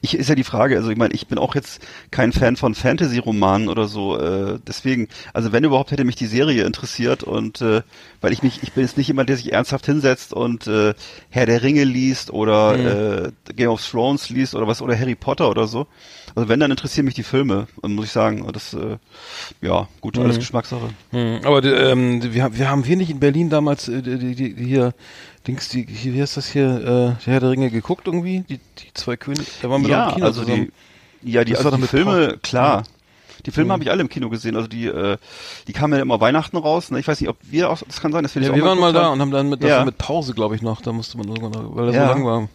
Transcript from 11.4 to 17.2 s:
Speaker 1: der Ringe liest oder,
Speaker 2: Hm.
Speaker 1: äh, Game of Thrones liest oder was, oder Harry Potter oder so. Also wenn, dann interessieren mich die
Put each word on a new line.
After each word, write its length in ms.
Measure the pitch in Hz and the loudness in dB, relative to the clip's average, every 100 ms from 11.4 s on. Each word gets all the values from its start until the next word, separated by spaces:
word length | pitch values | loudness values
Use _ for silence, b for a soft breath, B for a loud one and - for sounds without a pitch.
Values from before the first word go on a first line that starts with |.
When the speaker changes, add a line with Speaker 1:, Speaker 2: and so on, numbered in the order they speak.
| 120 | 2
Speaker 1:
der 180 | 117 | 4
Ringe 220 | 127 147 139 | 4 4 4
liest 460 | 123 131 131 - | 2 0 -2 -6
oder, 420 | - 107 107 107 107 | -2 2 4 6 4
Speaker 2:
Hm. 80 | 123 101 107 101 90 - - | 2 0 0 -2 -4 -10 -18
Speaker 1:
äh, 60 | |
Game 160 | 104 120 | -2 0
of 120 | 107 - | 0 -4
Thrones 400 | 120 123 143 - | -2 0 0 -2
liest 260 | 120 131 - | -2 -2 -2
oder 120 | 110 | -2
was, 140 | 113 | -2
oder 160 | 127 117 | -2 -2
Harry 160 | 127 117 | 0 -4
Potter 340 | - 139 147 | -4 0 2
oder 180 | 110 110 | 2 0
so. 200 | 117 147 B B B B - | -2 -8 B B B B -4
Also 140 | 113 | 2
wenn, 100 | 117 | 2
dann 100 | 147 | 2
interessieren 360 | 135 143 - 139 | 0 -4 -2 -2
mich 100 | |
die 80 | 131 | -2